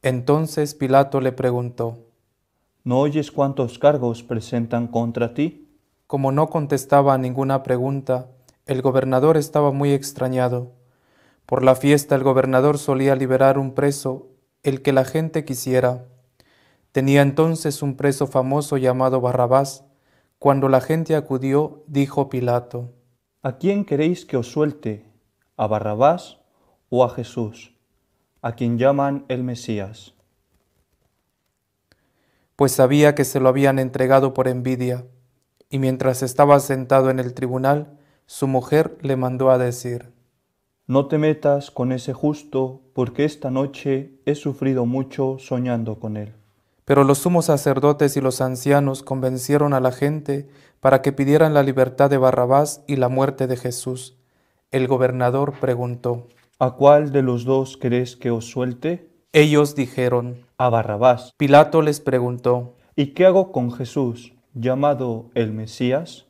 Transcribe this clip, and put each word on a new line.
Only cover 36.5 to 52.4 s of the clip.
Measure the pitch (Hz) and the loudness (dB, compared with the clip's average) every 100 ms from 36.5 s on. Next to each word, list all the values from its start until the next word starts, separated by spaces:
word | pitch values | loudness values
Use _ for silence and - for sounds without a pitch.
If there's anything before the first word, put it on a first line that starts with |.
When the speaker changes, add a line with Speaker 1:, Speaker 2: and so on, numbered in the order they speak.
| 143 | 6
Speaker 1:
sentado | 139 131 127 135 131 | 4 -6 2 2 2
en | 131 | 0
el | 123 | -4
tribunal, | 123 127 127 131 147 147 - _ _ _ | -6 -6 -2 0 0 -2 -18 _ _ _
su | - 135 | -6 -2
mujer | 131 120 151 160 - | -2 0 0 0 -4
le | 139 131 | -6 -4
mandó | 127 127 131 | -4 0 2
a | 127 | 2
decir: | 123 123 123 120 - _ _ _ _ _ _ _ _ | 2 -4 -8 -10 -12 _ _ _ _ _ _ _ _
Speaker 2:
"No | 131 139 | 0 2
te | 156 | 0
metas | 156 151 147 143 139 | 0 0 0 0 -2
con | - 127 | -6 -4
ese | 127 123 | -4 -6
justo, | 127 147 151 - 131 131 131 _ | -4 -4 -4 -6 -4 -4 -6 _
porque | - 120 123 151 | -4 -4 -2 -4
esta | 151 135 | -2 -6
noche | 131 139 139 143 135 139 _ - | -4 -4 -6 -4 -4 -6 _ -6
he | 147 | -4
sufrido | 151 139 135 131 120 | -4 -4 -2 0 -2
mucho | 131 131 - 135 131 | -2 -6 -4 -4 -4
soñando | - 127 123 120 113 107 | -6 -6 -4 -4 -6 -8
con | 113 107 | -10 -10
él". | 107 - _ _ _ _ _ | -12 -16 _ _ _ _ _
Speaker 1:
Pero | 139 | 4
los | 139 139 | 6 4
sumos | 180 175 165 | 2 0 2
sacerdotes | 143 143 135 147 147 147 143 | 0 2 2 2 2 0 0
y | |
los | 135 127 | -2 -2
ancianos | 131 127 131 143 139 135 | -4 -4 0 2 2 -4
convencieron | - 135 131 127 123 147 147 | -8 -4 -4 -4 -2 0 2
a | 135 | 2
la | 127 | 0
gente | 123 143 151 147 139 143 _ _ _ | 0 -4 -4 -6 -8 -8 _ _ _
para | 135 135 | 4 4
que | 131 | 4
pidieran | 139 139 151 156 | 0 2 4 4
la | 147 | 4
libertad | 139 131 127 123 139 | 2 2 0 2 2
de | 139 | 4
Barrabás | 127 127 | 2 2